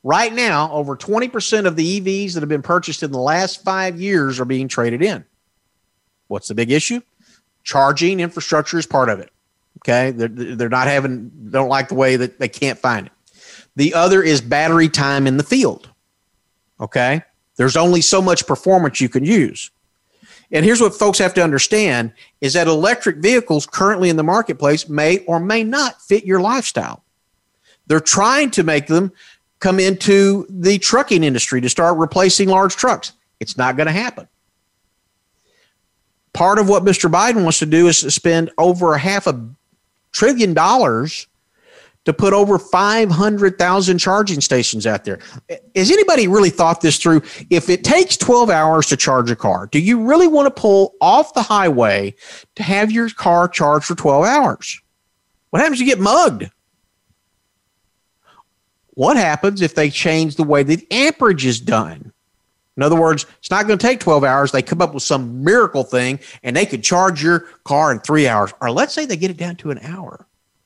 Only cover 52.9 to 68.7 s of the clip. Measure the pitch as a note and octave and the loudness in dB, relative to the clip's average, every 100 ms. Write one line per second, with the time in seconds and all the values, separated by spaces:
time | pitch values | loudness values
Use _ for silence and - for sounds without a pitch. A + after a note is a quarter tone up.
52.9 | A3 A#3 - F#3+ F3 F3 - D3 D3+ - | -2 -4 -4 0 2 2 0 0 0 -2
53.9 | E3+ D3+ C#3 G3 C#4+ A3+ - - - _ | -2 2 2 2 2 0 -4 -12 -16 _
54.9 | _ _ _ _ _ _ F3 D#4 B3+ B3+ | _ _ _ _ _ _ -2 0 0 0
55.9 | A3+ G3+ C#4+ D#4+ A2+ G2 _ _ _ _ | 0 2 4 2 0 -12 _ _ _ _
56.9 | _ _ _ _ _ _ _ _ _ _ | _ _ _ _ _ _ _ _ _ _
57.9 | _ _ _ _ _ _ _ _ _ _ | _ _ _ _ _ _ _ _ _ _
58.9 | - D3 C#4 F3 D3 G3 G3+ E3 - D3+ | -2 2 2 0 0 -2 -2 -2 0 -2
59.9 | - F3 D#3+ D#3+ C#3+ D3+ D3 C#3 E3 - | -2 -2 0 -2 -2 0 2 2 -2 -2
60.9 | A3+ C#4+ D#4 A#3 E3 C3 A#2 B2 A2+ E2+ | -2 -2 2 0 2 -2 -2 -2 -2 -4
61.9 | D#2 - _ _ _ _ _ _ - C#3+ | -12 -20 _ _ _ _ _ _ -2 0
62.9 | E3 D#3+ D3+ - _ - F#3+ G#3+ G3+ A#3 | 2 2 0 -6 _ -4 -2 0 0 0
63.9 | C4 - D3 C3+ C3+ C#3 C3 B2 E3+ E3+ | 0 2 2 2 2 0 -2 -4 -2 -2
64.9 | C#3+ - C#3 B2 B2 D3 A#3+ G#3+ C#3 B2+ | -4 -4 -4 -4 -4 2 2 2 -2 -2
65.9 | B2+ B2+ C#3 - - B2 C3+ G#3 B2+ - | -2 -2 -6 -12 -12 -4 -2 -2 -4 -2
66.9 | F3+ F#3+ D#3 D#3 E3+ E3+ _ - C#3+ D#3 | 2 0 0 0 0 -4 _ -4 0 0
67.9 | A2+ - D#3 C3+ G#2+ G2 - A#2+ | -2 -2 0 2 0 -2 -4 -4